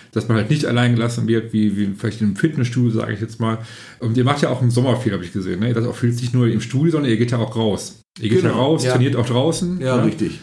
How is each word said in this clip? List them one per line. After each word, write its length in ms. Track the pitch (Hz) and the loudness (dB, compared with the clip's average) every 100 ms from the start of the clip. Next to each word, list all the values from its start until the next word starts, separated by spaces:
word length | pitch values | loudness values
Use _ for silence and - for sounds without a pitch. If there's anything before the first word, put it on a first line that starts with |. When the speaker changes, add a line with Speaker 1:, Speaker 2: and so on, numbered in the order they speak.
| - | -8
Speaker 1:
Dass 160 | 110 107 | -4 0
man 80 | 110 | 0
halt 140 | 104 | 2
nicht 160 | 151 - | 0 0
allein 280 | 120 123 | 2 2
gelassen 320 | 117 117 117 110 | 2 0 0 0
wird, 280 | 113 110 | 0 0
wie, 200 | 110 107 98 | 0 0 0
wie 100 | 101 95 | -2 -2
vielleicht 240 | 110 - | -6 -2
im 160 | 107 95 | -2 2
Fitnessstudio, 540 | 160 147 120 127 120 | 0 0 -2 0 0
sage 240 | 110 110 | 0 -2
ich 60 | 104 | -6
jetzt 200 | 110 - | -8 -4
mal. 180 | 113 113 - - - - | -4 -4 -8 -18 -20 -8
Und 160 | 120 113 | -2 2
ihr 60 | |
macht 180 | 123 143 | 2 2
ja 80 | 147 | 0
auch 100 | 123 | 2
im 100 | 120 | 2
Sommer 260 | 120 131 113 | 2 2 0
viel, 140 | 110 | 0
hab 80 | 98 | -4
ich 100 | 87 | -4
gesehen, 280 | 101 92 90 | -6 -4 -2
ne? 80 | 117 | 0
Ihr 60 | |
seid 120 | 117 120 | 0 -2
auch 100 | - | 0
viel 140 | 123 | -2
nicht 240 | 120 123 | 0 0
nur 120 | 127 120 | 2 2
im 120 | 120 | 2
Studio, 320 | - 131 165 | 0 0 2
sondern 180 | 160 139 | 2 2
ihr 60 | 110 | 2
geht 140 | 120 | 2
ja 80 | 117 | 0
auch 180 | 110 113 | -2 0
raus. 460 | 110 92 - - _ - | 0 -2 -6 -16 _ -6
Ihr 80 | 110 | 0
geht 140 | 117 | 2
Speaker 2:
Genau, 80 | 113 | 2
Speaker 1:
ja 20 | 113 | 2
raus, 240 | 135 156 | 2 2
Speaker 2:
ja. 80 | 127 | 2
Speaker 1:
trainiert 240 | 123 135 120 | 2 2 0
auch 100 | 120 | 0
draußen, 540 | 120 151 160 175 180 | 0 0 0 -2 -2
Speaker 2:
Ja, 160 | 131 120 | 0 2
Speaker 1:
ne? 80 | - | 2
Speaker 2:
richtig. 320 | - 95 - | 0 -4 -4